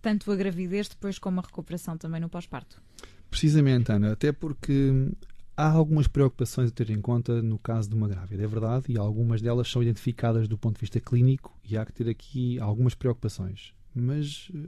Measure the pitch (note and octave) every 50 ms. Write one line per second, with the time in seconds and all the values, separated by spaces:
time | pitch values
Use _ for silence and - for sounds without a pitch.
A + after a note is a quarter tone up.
0 | - A3 G#3+ G#3 - G#3 G3+ F#3 G3 G3 F3+ F3 F#3 F3 F#3 G3+ G#3 - - -
1 | - G3 F#3+ - - G3 F#3 F#3 F3 - - - D#3+ - F3+ E3+ - - E3 D#3+
2 | - D#3+ E3 E3 E3 E3 - F3 E3 - - B2+ - - - - - - - -
3 | - - - - - - - - - D3+ D3 D#3 C#3+ C#3 C3 B2 A#2 - G#2+ G2+
4 | G2+ G#2+ G#2+ - - D3 C#3+ - - D#3 C#3 - - - C#3 C#3 C#3 C3+ C3 C3
5 | C3 - - - - - - - - - - - D3+ D#3 D#3 D#3+ D#3+ D3+ D#3 D3+
6 | C#3 - - C#3+ C#3 C3 - - B2 - - - B2+ A#2+ - - A#2+ G#2+ G#2+ G#2
7 | G2+ A#2 A#2+ A#2+ A#2+ - A#2+ A#2 A2+ A2+ A2 G#2 - - A2+ A2+ G#2+ G#2 A2 A2
8 | G#2+ G#2 G2 F2+ F2+ F#2+ G#2 G2 G#2 G#2+ A2 A2+ A2 A2 A#2+ C3 B2+ - A#2+ A2
9 | G2+ G#2+ G#2 A2 A#2+ A#2 A2+ G#2+ A2 A#2+ A#2 B2 A#2+ - - B2 A#2+ A#2 A2 -
10 | - B2+ A#2+ - - A#2 A2+ A2+ A2 G#2 A2 G#2 - A2+ G#2+ - A2+ G2+ - A#2
11 | - - B2 A#2+ A#2+ C3 C3 C3+ - - - - - G#2 G#2+ G#2+ A2 - - -
12 | A#2 A#2 A2 - - - C#3 C3 B2 B2 B2 B2 A2 G#2 G#2+ A2+ B2 B2+ - -
13 | - B2+ A#2 - - G#2+ - - F#2+ F#2 G2 - - - - - - - - A#2+
14 | A#2+ B2 C#3+ D3+ D3 D3 D3 - - - F3+ D3 D3+